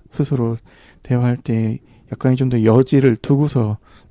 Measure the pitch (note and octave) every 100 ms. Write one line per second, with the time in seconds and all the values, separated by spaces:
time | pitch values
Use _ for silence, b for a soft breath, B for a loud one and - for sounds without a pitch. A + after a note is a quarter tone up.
0 | - - C#3+ B2+ A#2 A#2 b b b b
1 | - B2 B2 B2 - A2+ A2 - b b
2 | b - C3 B2+ C3 B2 A2 A#2 C3 C#3
3 | C3 A2 - C#3+ D3 B2+ G#2+ G#2+ b b
4 | b